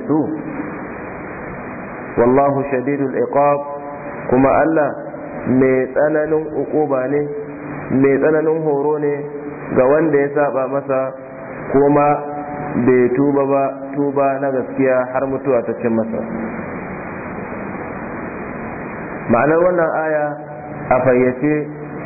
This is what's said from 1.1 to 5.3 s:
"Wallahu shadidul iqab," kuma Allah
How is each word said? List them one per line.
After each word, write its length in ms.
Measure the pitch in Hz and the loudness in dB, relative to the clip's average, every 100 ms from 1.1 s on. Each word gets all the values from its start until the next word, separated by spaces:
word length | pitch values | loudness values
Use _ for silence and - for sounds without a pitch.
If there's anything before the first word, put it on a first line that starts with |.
| - - - - - - - - - - - | -12 -12 -12 -12 -12 -12 -12 -12 -12 -6 2
"Wallahu 460 | 120 131 143 135 131 | 4 4 4 2 0
shadidul 420 | 127 127 143 135 | -2 -2 -2 -2
iqab," 460 | 120 120 135 143 143 - - - - - - - | -2 0 2 4 2 -2 -10 -10 -12 -12 -8 0
kuma 200 | 127 135 | 4 4
Allah 400 | 101 156 160 139 107 - - - | 4 4 2 0 -2 -12 -12 -12